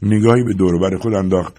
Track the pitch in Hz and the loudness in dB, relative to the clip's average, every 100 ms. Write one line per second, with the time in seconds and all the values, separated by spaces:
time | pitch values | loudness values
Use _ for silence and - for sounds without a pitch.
0 | 104 107 113 123 120 98 92 85 95 92 | -2 0 4 2 2 0 0 0 -2 -2
1 | 113 104 92 92 85 | -4 -2 0 -2 -2